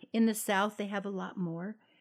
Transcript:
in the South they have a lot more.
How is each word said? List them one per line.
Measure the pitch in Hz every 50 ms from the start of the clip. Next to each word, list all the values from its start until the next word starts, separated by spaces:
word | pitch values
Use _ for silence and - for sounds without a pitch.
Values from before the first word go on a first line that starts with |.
| - -
in | - 220 226 226
the | 214
South | 214 - - 202 190 202 214 208 -
they | 208 196
have | 208 202 196 202
a | 202 185 185
lot | 190 -
more. | - 180 170 165 165 175 202 214 - _ _ _ _